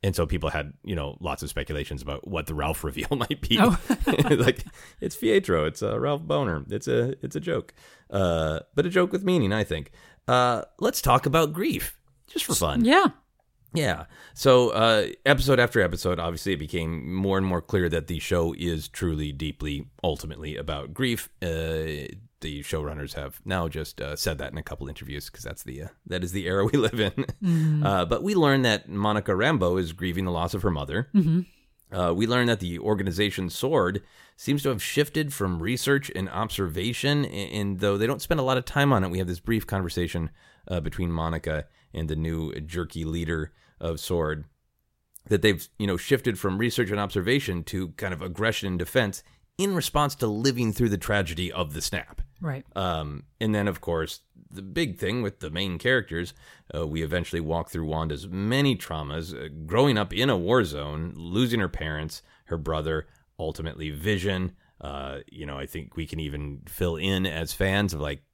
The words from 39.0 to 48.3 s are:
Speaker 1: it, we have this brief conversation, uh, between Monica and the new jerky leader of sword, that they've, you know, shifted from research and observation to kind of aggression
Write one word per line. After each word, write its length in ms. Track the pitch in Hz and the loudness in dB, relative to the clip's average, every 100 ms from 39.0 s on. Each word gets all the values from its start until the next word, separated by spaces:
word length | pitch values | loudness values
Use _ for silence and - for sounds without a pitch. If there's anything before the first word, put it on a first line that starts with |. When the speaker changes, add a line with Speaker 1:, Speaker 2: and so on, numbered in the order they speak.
Speaker 1:
it, 60 | 92 | 2
we 100 | 92 | -2
have 80 | 90 | -2
this 120 | 85 | -4
brief 280 | - 113 - | 0 -2 0
conversation, 640 | 98 90 90 87 87 80 - - _ - | -2 -2 -2 -2 -2 -4 -8 -20 _ -4
uh, 120 | 87 | -4
between 320 | 73 - 90 | -2 -2 -2
Monica 540 | 82 80 82 80 78 - _ _ | 0 -2 -2 -2 -4 -6 _ _
and 160 | - 80 | -6 -4
the 60 | 78 | -2
new 380 | 80 80 78 - | -2 -2 -4 -6
jerky 440 | 78 85 82 80 80 | -8 -6 -6 -4 -4
leader 480 | 82 80 80 78 _ _ _ | -4 -2 -2 -4 _ _ _
of 200 | 85 80 | -6 -6
sword, 460 | - 87 78 78 73 _ _ _ _ _ _ - - | -2 0 0 -4 -8 _ _ _ _ _ _ -20 0
that 140 | 104 | 4
they've, 260 | 107 92 - _ | 4 2 -4 _
you 80 | 101 | -2
know, 100 | 87 | 0
shifted 420 | - 131 123 101 | 2 2 2 0
from 180 | 98 92 | -2 0
research 320 | 120 120 104 | 0 0 0
and 100 | 104 | 0
observation 640 | 101 101 90 139 139 87 | 0 0 2 2 2 -4
to 260 | 82 95 90 | -4 -4 -6
kind 240 | - 98 | -6 -6
of 80 | 85 | -6
aggression 460 | 90 | -8